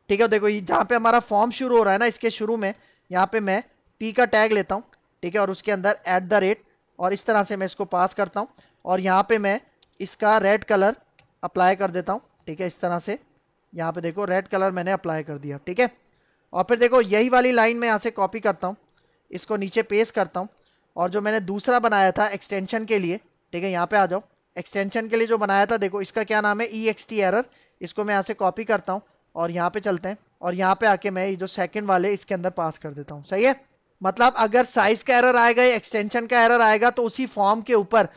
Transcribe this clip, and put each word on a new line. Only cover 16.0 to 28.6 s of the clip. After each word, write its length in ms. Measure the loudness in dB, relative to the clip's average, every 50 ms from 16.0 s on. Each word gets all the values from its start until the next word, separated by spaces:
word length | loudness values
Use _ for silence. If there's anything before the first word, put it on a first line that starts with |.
| _ _ _ _ _ _ _ _ _ -8 -4
और 100 | -4 -2
फिर 140 | 0 2 2
देखो, 200 | 2 4 4 4
यही 280 | 4 4 2 2 2 4
वाली 220 | 4 4 4 4
लाइन 260 | 4 4 4 2 2
मैं 100 | 0 0
यहाँ 120 | 0 0 0
से 100 | -2 -4
कॉपी 280 | -2 -2 -2 -2 -2 -2
करता 280 | -2 -2 -2 -2 -4
हूँ, 80 | -8 -8 -10 _ _ _ _ _ _ _ _ _ -16
इसको 240 | -14 -12 -8 -6 -4
नीचे 240 | -4 -4 -4 -2 -2 -2
पेस्ट 320 | 0 0 0 0 0 0
करता 240 | -2 -4 -2 -4 -8
हूँ 100 | -8 -10 _ _ _ _ _ _ _ _ -6
और 140 | -4 -4 -2
जो 120 | -2 -2
मैंने 180 | -2 -2 -2 -2
दूसरा 380 | -2 -4 -6 -4 0 0 0 2
बनाया 320 | 2 2 2 4 4 2
था 160 | 2 2 0 -2
एक्सटेंशन 560 | -2 -6 -8 -6 -6 -6 -6 -4 -6 -6 -2
के 140 | -2 -2 -2
लिए, 180 | 0 -2 -4 -6 _ _ _ _ _ _ -10
ठीक 100 | -6 -6
है, 80 | -4
यहाँ 160 | -2 -2 -2
पे 100 | 0 2
आ 80 | 2 2
जाओ, 160 | 2 0 -4 -8 _ _ _ _ _ -14
एक्सटेंशन 520 | -14 -12 -8 -6 -6 -4 -4 -4 -6 -4
के 100 | -2 -2
लिए 100 | 0 0
जो 100 | 0 0
बनाया 280 | 0 0 2 2 2 2
था, 120 | 2 0
देखो 240 | -2 -2 -2 -4 -4
इसका 220 | -6 -4 -4 -4 -2
क्या 180 | 0 0 0
नाम 200 | 2 0 0 -2
है, 60 | -4 -6 -6
ईएक्सटी 460 | -4 -4 -2 -2 -4 -6 -6 -2 0
एरर, 240 | 0 2 2 0 -2 -4 _ _ _ _ _ -14
इसको 220 | -12 -10 -6 -6 -2
मैं 100 | -2 0
यहाँ 100 | -2 -2
से 100 | -4 -4
कॉपी 280 | -2 -2 -2 -2 -2